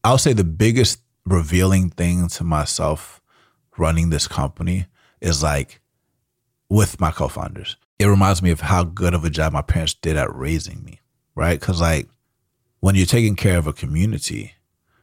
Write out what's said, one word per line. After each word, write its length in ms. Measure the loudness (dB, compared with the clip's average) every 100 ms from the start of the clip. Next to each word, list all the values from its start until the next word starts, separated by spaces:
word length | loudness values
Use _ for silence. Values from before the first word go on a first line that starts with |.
I'll 140 | 4 4
say 160 | 4
the 100 | 2
biggest 560 | 0 2 2 4 2 0 _ _
revealing 640 | 0 0 2 2 4 2 0
thing 360 | -2 -2 0 -2
to 140 | -4
myself 760 | -2 -2 -2 -4 -2 -4 -8 -20 _ _ _ _ _ -2
running 320 | 0 2 0
this 180 | 0 -4
company 600 | -4 -6 -4 -4 -4 -6 _ _ _
is, 220 | -4 -2
like, 380 | 0 -2 -4 -14 _ _ _ _ _ _ _ _ _
with 300 | 2 2 0
my 120 | -4
co-founders. 640 | -2 -6 -6 -10 -10 -14 -16 _ _
It 60 |
reminds 360 | 4 6 4 4
me 100 | 2
of 100 | 0
how 220 | 0 0
good 300 | 0 -2 0
of 120 | 0
a 40 | -2
job 220 | -2 -2
my 80 | -2
parents 320 | -2 -2 -2
did 220 | -4 -4
at 180 | -2 -4
raising 500 | -6 -4 -4 -6 -16
me, 160 | -18 -20 _ _ _
right? 240 | -2 -2 0
'Cause, 220 | -2 0
like, 260 | 0 0 -4 _ _ _ _ _ _ _
when 160 | 2
you're 100 | 2
taking 300 | 4 2 2
care 220 | 2 2 2
of 100 | 0
a 60 |
community, 800 | -6 -4 0 0 -2 -8 -10 -12 _ _ _ _ _